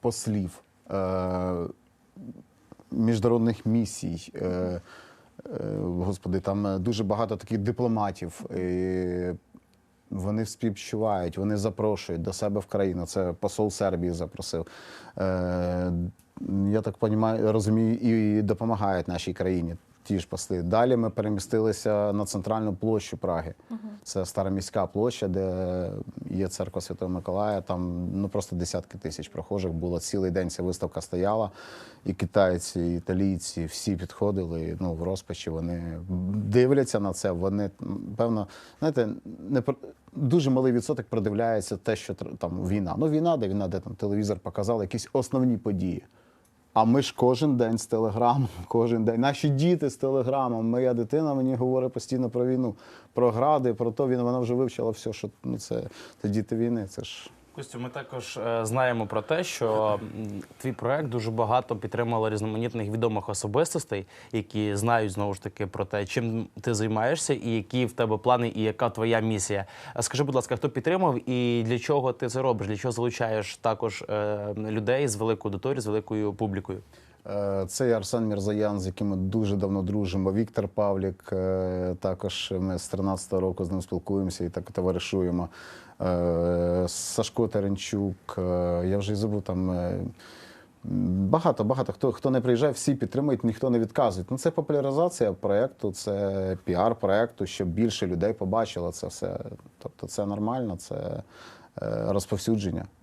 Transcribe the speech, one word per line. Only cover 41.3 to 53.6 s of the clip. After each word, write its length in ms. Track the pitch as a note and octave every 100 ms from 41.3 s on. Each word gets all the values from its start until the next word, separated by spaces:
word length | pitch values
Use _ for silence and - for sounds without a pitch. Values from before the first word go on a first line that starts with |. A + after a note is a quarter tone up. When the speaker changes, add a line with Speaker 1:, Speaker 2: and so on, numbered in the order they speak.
| G#2 A#2 A2 G2 G2
Speaker 1:
те, 200 | - G#2+
що 160 | -
тр-, 240 | F#2+ - -
там 300 | E2+ F2+ F#2
війна. 260 | G#2 F2+ -
Ну, 100 | D#3
війна, 280 | D3+ E3+ D#3
де 120 | G#2
війна, 200 | G2+ F#2
де 120 | F#2
там 140 | -
телевізор 440 | G2+ G#2 G2+ G#2 G2
показав, 420 | - - G2+ A#2
якісь 260 | F#2+ A#2 -
основні 440 | C3+ B2 C3 B2+ A2+
події. 480 | A2 G2 F#2 E2+ - _ _ _ _ _ _
А 100 | -
ми 180 | A2+ C3
ж 120 | C#3 -
кожен 400 | B2 B2 D#3 B2
день 220 | A#2 A2+
з 80 | -
телеграмом, 600 | A2+ A2+ G#2 A#2+ C3+ B2+ E2+
<laughs> 100 | F2
кожен 360 | A#2 A#2 A#2
день. 160 | A2 A2+
Наші 280 | C3 C#3+ D3+
діти 420 | C3+ E3 F3 D3
з 60 | -
телеграмом. 720 | C3+ C3+ B2 C3+ B2+ A#2 A2+
Моя 240 | A#2+ B2+
дитина 400 | A#2+ A2 D3+ D#3
мені 200 | C#3 C3
говорить 380 | B2+ B2+ C3 B2+
постійно 380 | B2 - C3 B2
про 160 | A#2+ B2
війну, 280 | B2+ B2 - - - -
про 180 | - B2
гради, 440 | A2 C#3 D3+